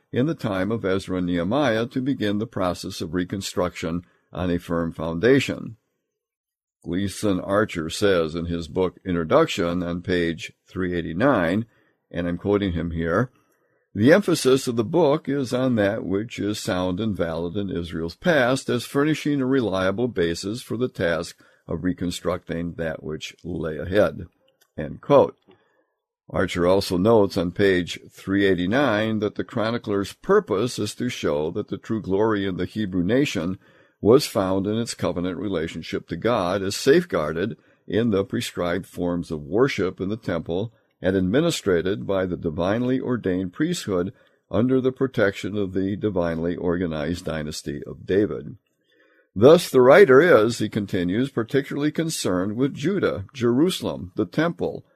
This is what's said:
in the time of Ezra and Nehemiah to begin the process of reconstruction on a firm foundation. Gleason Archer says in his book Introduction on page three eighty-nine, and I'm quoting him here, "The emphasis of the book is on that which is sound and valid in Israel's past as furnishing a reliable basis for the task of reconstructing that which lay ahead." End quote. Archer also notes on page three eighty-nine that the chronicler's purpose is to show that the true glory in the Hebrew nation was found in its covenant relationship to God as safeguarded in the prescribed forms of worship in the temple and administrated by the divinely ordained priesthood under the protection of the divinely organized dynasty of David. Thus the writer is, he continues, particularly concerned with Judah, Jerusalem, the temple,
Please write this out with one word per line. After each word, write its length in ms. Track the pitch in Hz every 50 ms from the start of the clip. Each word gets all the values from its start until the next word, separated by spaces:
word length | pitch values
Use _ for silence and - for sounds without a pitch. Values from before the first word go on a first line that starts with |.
| _ _
in 140 | - 113 127
the 100 | 151 165
time 360 | 135 - 120 98 95 92 98
of 120 | 98 92 92
Ezra 360 | 95 92 98 98 - 92 90
and 80 | 90 87
Nehemiah 580 | 90 87 85 92 110 143 151 131 110 110 117
to 160 | 117 - 131
begin 380 | 127 135 135 - 104 104 101 104
the 80 | 110 117
process 520 | - 104 95 90 87 - - 92 95 -
of 140 | 98 85 76
reconstruction 920 | 90 90 90 - 98 98 - - - 90 90 - - - 85 82 90 90 _ _ _ _ _ -
on 140 | - 90 90
a 80 | 87 87
firm 340 | - - 87 85 85 82
foundation. 840 | 80 - 80 82 82 85 90 117 135 139 123 - 87 - - - 113 - _ _ _ _ _ _ _ _ _ _ _ _ _ _ _ _ _ _ _ _ -
Gleason 560 | - 85 92 101 101 98 - - 104 98 87
Archer 480 | - - 98 104 110 - - 85 78 80
says 420 | - - 107 101 95 87 82 78 78
in 120 | 85 82
his 220 | 82 85 85 85 80
book 300 | 85 90 92 90 - _ -
Introduction 800 | 95 90 85 82 80 113 143 165 156 - - 90 85 87 90 87
on 180 | 87 87 90
page 500 | 87 - 92 87 87 85 82 78 - - - _ _
three 300 | _ - 92 92 90 90
eighty-nine, 720 | 87 82 82 82 85 113 143 139 104 87 82 90 104 117 - _ _ _ _ _ _ _ _
and 180 | - - 87 87
I'm 120 | 87 87
quoting 320 | - 98 101 101 101 98
him 180 | 87 82 85 85
here, 400 | 82 82 82 82 85 101 123 - _ _ _ _ _ _ _ _ _ _ _ _ -
"The 180 | 101 104 131
emphasis 560 | 165 208 202 - 170 - - 131 131 135 - -
of 80 | 123
the 80 | 117 113
book 460 | 104 160 165 175 143 139 156 - -
is 240 | 139 143 135 113 127
on 220 | 123 131 131 123
that 280 | 113 101 98 104 113 -
which 360 | 82 92 98 107 117 - -
is 180 | 101 101 107 -
sound 420 | - - 98 90 92 92 92 90
and 160 | 110 110 101
valid 400 | 85 87 82 80 80 85 87 85
in 140 | 104 101 95
Israel's 460 | - 85 85 82 87 82 82 85 -
past 560 | - - 180 170 147 127 120 135 135 - -
as 140 | 120 123 113
furnishing 540 | - - 139 143 156 156 147 - 151 147 143
a 60 | 131
reliable 600 | 127 135 135 120 101 92 95 92 92 98 101 123 127
basis 560 | 107 - 85 85 85 - - 95 107 127 -
for 140 | - 120 110
the 120 | 123 127
task 500 | - - 95 85 85 80 85 - - _ _ _ _ _ _ -
of 160 | 90 82 80
reconstructing 880 | 92 87 - 90 87 87 - - 85 90 90 - - 82 85 85 87 80 82
that 260 | 82 82 78 - -
which 320 | - 78 76 - - - _ -
lay 340 | 85 90 78 80 80 78 -
ahead." 480 | - 90 92 104 98 80 73 85 85 82 _ _ _ _ _ _ _ _ _
End 240 | - 78 71 76 -
quote. 380 | - - 147 135 101 - - _ _ _ - _ _ _ _ _ _ _ _ _ _ _ _ _ _ -
Archer 380 | - 85 95 90 - 92 85
also 320 | 87 92 101 98 - 95 87
notes 400 | 90 110 117 113 101 92 - 98
on 140 | 85 87
page 480 | 87 - 104 98 95 90 87 76 - - - -
three 380 | - - - - 98 101 101 98
eighty-nine 720 | 95 85 87 90 104 135 147 131 107 104 110 110 110 107
that 160 | 104 104 -
the 80 | - 95
chronicler's 720 | - - 120 104 113 117 120 - - 104 98 98 - -
purpose 640 | _ - - 190 214 196 - 107 95 113 127 - -
is 160 | 104 104 -
to 120 | - 120 123
show 440 | - - - 90 76 73 76 82
that 160 | 87 104 101 -
the 100 | 101 92
true 240 | - - 113 110
glory 460 | 87 90 95 98 107 113 110 101 98 98
in 100 | 92 87
the 80 | 90
Hebrew 380 | 85 - 107 110 95 90 92 87
nation 560 | 92 113 131 147 - - 98 80 90 92 - _ _ _ _ _ _ _ _
was 260 | - 98 117 143 151 -
found 400 | - 113 98 95 95 98 95 101
in 100 | 107 113
its 160 | 117 113 -
covenant 440 | - - 85 85 87 87 92 90 80
relationship 720 | 92 104 95 82 78 82 - 85 80 - - 87 - -
to 80 | - 85
God 440 | - 110 120 113 92 87 92 104
as 140 | 95 95 104
safeguarded 800 | - - 135 139 175 175 - - 87 78 76 80 82 92 113 - - _ _ _ _ _ -
in 220 | - 101 117 120
the 160 | 101 95 98
prescribed 600 | - - 113 117 - - - 90 87 87 95 85
forms 460 | - - - 90 87 87 87 85 -
of 120 | 82 76 73
worship 580 | 73 80 107 131 143 - - 95 92 92 -
in 80 | 98 90
the 80 | 107 113
temple 560 | - - 95 82 78 - 82 90 104 117 - _ _ _ _ _
and 140 | - 90 95
administrated 920 | 98 92 90 101 135 165 170 160 - - 98 92 85 80 95 101 120 -
by 200 | 101 98 95 92
the 100 | 92 90
divinely 640 | 78 - 87 76 73 85 95 104 117 123 127 127 131
ordained 540 | - - 123 117 87 95 90 90 95 92 -
priesthood 580 | - 151 170 180 175 - - 98 90 90 98 - _ _ _ _ _ _ -
under 300 | - 98 117 127 131 131
the 100 | 123 131
protection 640 | 127 - 135 131 - - 107 98 98 - - 101 98 104
of 140 | 101 92
the 240 | 92 95 95 95 104
divinely 580 | 92 80 107 98 90 85 85 82 80 82 85 87
organized 680 | - - 90 87 87 95 85 80 78 73 78 87 85 -
dynasty 580 | - 80 80 76 76 76 - - 76 71 73 - -
of 180 | 73 71 -
David. 520 | - 90 98 107 95 73 62 71 - 131 - _ _ _ _ _ _ _ _ _ _ _ _ _ _ -
Thus 360 | 95 104 135 165 180 170 -
the 100 | - 135
writer 400 | 127 123 143 180 202 156 127 131
is, 400 | 160 180 151 113 104 117 120 -
he 80 | 110 107
continues, 600 | - 113 101 95 - 98 87 87 92 110 131 135
particularly 640 | - - 110 - - 135 143 - - 139 143 151 151
concerned 640 | - 165 160 156 - - 117 92 90 92 101 104 117
with 160 | 131 143 104
Judah, 500 | 113 139 165 208 185 120 92 71 78 95 - -
Jerusalem, 800 | - 117 120 120 127 156 185 180 - - 98 78 65 71 90 - -
the 80 | 110
temple, 600 | 90 - - 156 175 165 - - 80 - - - _ _